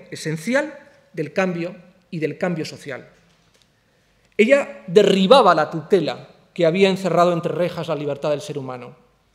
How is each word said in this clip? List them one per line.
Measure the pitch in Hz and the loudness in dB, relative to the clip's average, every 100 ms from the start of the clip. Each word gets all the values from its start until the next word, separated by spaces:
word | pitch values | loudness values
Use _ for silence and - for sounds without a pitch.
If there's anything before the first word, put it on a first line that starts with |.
| - | -14
esencial | 139 156 160 160 262 302 - - _ _ | -12 -8 -8 -2 -2 -2 -10 -20 _ _
del | 165 143 | -10 -6
cambio | 196 190 170 170 202 - _ - | -2 -4 -4 -8 -12 -20 _ -14
y | 170 | -6
del | 147 143 | -6 -4
cambio | 185 165 143 | -6 -4 -8
social. | 131 143 123 - _ _ _ _ _ _ _ _ _ _ _ _ - | -12 -16 -16 -18 _ _ _ _ _ _ _ _ _ _ _ _ 0
Ella | 220 277 269 - - | 2 2 0 -10 2
derribaba | 180 202 196 190 269 208 | 4 6 4 6 6 6
la | 160 151 | 4 0
tutela | 165 147 196 143 120 - _ _ | -4 0 0 0 -8 -14 _ _
que | - 165 | -2 0
había | 185 190 | 4 2
encerrado | 190 190 165 175 | 2 0 2 2
entre | 170 165 | 2 -4
rejas | 151 175 170 160 | -4 -4 -4 -6
la | 151 | -6
libertad | 143 139 156 | -6 -4 -4
del | 147 | -4
ser | - 143 | -6 -10
humano, | 131 127 123 139 _ _ _ | -10 -14 -16 -20 _ _ _